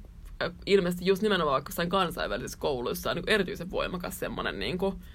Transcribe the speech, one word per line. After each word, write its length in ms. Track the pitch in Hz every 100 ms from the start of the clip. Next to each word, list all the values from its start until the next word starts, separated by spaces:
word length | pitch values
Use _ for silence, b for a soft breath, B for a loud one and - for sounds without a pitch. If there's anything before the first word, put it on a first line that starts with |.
| - - - -
ö, 80 | 175 - -
ilmeisesti 400 | 196 175 175 180
just 160 | 190
nimenomaan 320 | 214 185 151
vaikka 160 | 135 139
jossain 200 | - 170
kansainvälisissä 680 | 196 170 - 82 101 120 -
kouluissa 500 | 156 127 123 180 113
on 60 | 156
niinku 160 | 175
erityisen 400 | 208 - - 175
voimakas 480 | - 78 175 185 -
semmonen 400 | - - - 85
niinku 360 | 98 175 196 185 B